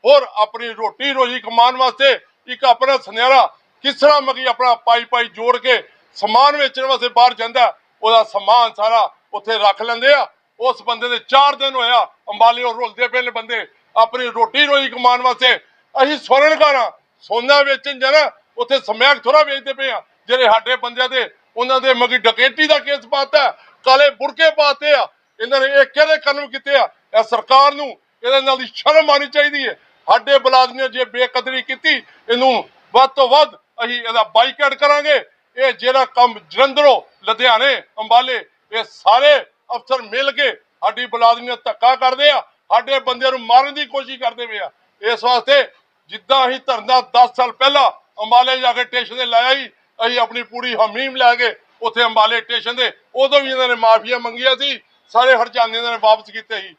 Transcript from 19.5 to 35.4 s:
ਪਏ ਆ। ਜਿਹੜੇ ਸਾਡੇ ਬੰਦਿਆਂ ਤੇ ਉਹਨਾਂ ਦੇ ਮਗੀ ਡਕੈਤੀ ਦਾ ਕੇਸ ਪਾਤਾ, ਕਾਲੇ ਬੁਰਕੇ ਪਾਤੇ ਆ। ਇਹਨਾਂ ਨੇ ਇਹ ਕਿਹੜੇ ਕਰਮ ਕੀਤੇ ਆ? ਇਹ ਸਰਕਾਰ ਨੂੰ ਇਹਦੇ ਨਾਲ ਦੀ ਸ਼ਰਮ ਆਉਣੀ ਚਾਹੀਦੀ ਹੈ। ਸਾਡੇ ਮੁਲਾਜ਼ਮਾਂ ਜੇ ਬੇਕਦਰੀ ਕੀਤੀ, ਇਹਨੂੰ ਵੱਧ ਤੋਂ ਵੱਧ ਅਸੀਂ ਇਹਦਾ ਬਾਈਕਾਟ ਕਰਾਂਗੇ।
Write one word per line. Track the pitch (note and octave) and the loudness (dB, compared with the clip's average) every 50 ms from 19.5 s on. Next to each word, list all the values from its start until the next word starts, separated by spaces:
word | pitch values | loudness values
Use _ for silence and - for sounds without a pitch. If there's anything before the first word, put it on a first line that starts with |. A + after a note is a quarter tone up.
| C#4 C#4 A3+ C#4 C4+ | -4 -8 -8 -10 -8
ਪਏ | C4+ C4+ C4 | -6 -6 -6
ਆ। | A#3 G3 - _ _ _ _ | -6 -8 -10 _ _ _ _
ਜਿਹੜੇ | G3 A#3+ B3+ B3+ | -4 0 2 2
ਸਾਡੇ | G#3+ E3 E3+ - A#3 B3+ | 2 2 2 0 -2 -6
ਬੰਦਿਆਂ | B3+ B3 A#3+ A#3+ B3 B3+ B3+ | -4 -6 -10 -4 -4 -6 -4
ਤੇ | C4 B3+ A3+ F3+ _ _ _ _ _ | -2 -4 -4 -6 _ _ _ _ _
ਉਹਨਾਂ | A3 B3 B3+ C4 C4 | -8 -4 -2 -2 -2
ਦੇ | B3+ C4+ B3+ | 0 0 0
ਮਗੀ | A#3+ B3 A#3+ B3 | 0 0 -2 -2
ਡਕੈਤੀ | B3 G3+ A3+ A3+ A3+ B3 C4+ - D#4 D#4 | 0 0 -2 0 2 -2 -2 0 -2 0
ਦਾ | D4+ D4+ C#4+ | 2 2 0
ਕੇਸ | - C#4 C#4+ C#4 - | 0 -4 -8 -8 -6
ਪਾਤਾ, | A3+ - C#4 C#4 C#4 - D4+ C#4 A3 - _ _ _ _ _ _ | -6 -4 -4 -2 0 0 0 0 0 -4 _ _ _ _ _ _
ਕਾਲੇ | B3+ C4 C4+ D4 C#4+ | 2 4 4 4 2
ਬੁਰਕੇ | C#4 _ C4 D4 - - D#4+ D#4+ | 2 _ -8 -8 -2 2 2 2
ਪਾਤੇ | D#4 D#4 D4 D4 C#4 C#4 D4 D4+ | 2 2 0 0 0 -2 0 0
ਆ। | D4 C4 G#3+ - _ _ _ _ _ _ | 2 2 0 -4 _ _ _ _ _ _
ਇਹਨਾਂ | A3 B3 C4+ C4+ | -6 -2 -2 0
ਨੇ | C4 | 0
ਇਹ | C4+ C#4 C#4 C4+ | 0 2 2 0
ਕਿਹੜੇ | C4+ _ C#4+ D4+ D#4 D#4 | 2 _ 0 2 2 0
ਕਰਮ | D4+ D4+ C#4+ C#4+ C#4+ C#4+ | -2 0 -4 -4 -4 -8
ਕੀਤੇ | B3 A3+ C4+ _ C#4 C#4+ | -10 -12 -12 _ 0 0
ਆ? | C4+ G#3+ - _ _ _ _ - A3 | 0 0 0 _ _ _ _ -2 -2
ਇਹ | A3+ | -2
ਸਰਕਾਰ | A3+ A#3 A3+ A3 - C4 C4 C#4 C#4+ C#4+ | 0 -4 -6 -2 2 4 4 4 4 0
ਨੂੰ | C#4+ D4 C4+ G#3+ _ _ _ _ _ - | -2 -10 -12 -12 _ _ _ _ _ -4
ਇਹਦੇ | A#3+ C4+ C4+ | -2 -2 0
ਨਾਲ | C4 C4+ C4+ | 0 0 -4
ਦੀ | B3+ B3+ A#3 _ | -4 -6 -14 _
ਸ਼ਰਮ | - - C4+ D4+ D#4+ D#4 D4+ | -4 -2 2 2 4 4 4
ਆਉਣੀ | C#4+ C#4+ C#4+ | 2 0 0
ਚਾਹੀਦੀ | C4+ C#4+ D4 C#4+ D4 C#4+ C#4+ C4+ | -2 -2 0 0 0 -2 -4 -6
ਹੈ। | A3+ - _ _ _ _ _ _ - | -6 -8 _ _ _ _ _ _ 2
ਸਾਡੇ | G3 A#3 A3 C#4 C#4 C4+ | 2 2 2 2 2 2
ਮੁਲਾਜ਼ਮਾਂ | - C4 C4 B3+ B3+ B3+ B3 C4 C4+ B3+ | 2 4 2 2 2 2 -2 -6 -8 -6
ਜੇ | G#3 B3+ B3+ | -4 -6 -8
ਬੇਕਦਰੀ | B3 - A#3+ B3+ B3+ - B3+ A#3+ C4 C4 B3+ | -6 -2 -4 -4 -2 -2 -6 -6 -4 -8 -8
ਕੀਤੀ, | B3 - C4 C4 - D#4 D4 B3 - _ _ _ _ - | -8 -8 -12 -4 -2 -2 -2 -2 -6 _ _ _ _ -4
ਇਹਨੂੰ | A#3 B3 C4 C4+ B3 G#3 D#3+ _ _ _ _ _ - | -2 0 2 2 0 0 -4 _ _ _ _ _ 2
ਵੱਧ | A#3+ C4 C4 | 2 2 2
ਤੋਂ | C4 C#4 C4+ A#3+ | 2 0 2 4
ਵੱਧ | B3+ D4+ D4+ D4 - | 4 4 2 2 -2
ਅਸੀਂ | _ _ _ _ - A#3 A#3+ B3 A#3+ | _ _ _ _ -8 -8 -6 -6 -8
ਇਹਦਾ | A#3 A3+ A3+ A#3 G#3+ | -6 -4 -2 -2 -2
ਬਾਈਕਾਟ | G#3+ _ A3 A#3+ C4+ C4 - D4 C#4 C4+ | 2 _ 0 0 0 0 -2 -2 -2 0
ਕਰਾਂਗੇ। | C#4 D4 C#4+ C#4+ D4 C#4+ D4+ D4 B3 - _ _ _ | 0 0 0 0 0 0 0 0 0 -2 _ _ _